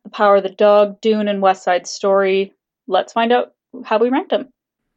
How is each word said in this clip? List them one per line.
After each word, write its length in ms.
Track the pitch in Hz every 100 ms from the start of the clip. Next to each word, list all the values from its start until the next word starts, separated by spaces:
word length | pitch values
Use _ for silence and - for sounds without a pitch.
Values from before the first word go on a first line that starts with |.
The 60 | 202
Power 280 | - 208 202
of 60 |
the 60 | 190
Dog, 500 | 196 208 208 208 196
Dune, 300 | 220 214 208
and 120 | 196
West 220 | 190 185
Side 240 | - 180 175
Story. 680 | - 202 196 190 190 196 _ _ _ -
Let's 280 | 185 -
find 180 | 233 233
out 220 | 247 - _ _ 254 240
how 120 | 220
we 120 | 247
ranked 220 | 269 381
them. 180 | 214 - _ _ _ _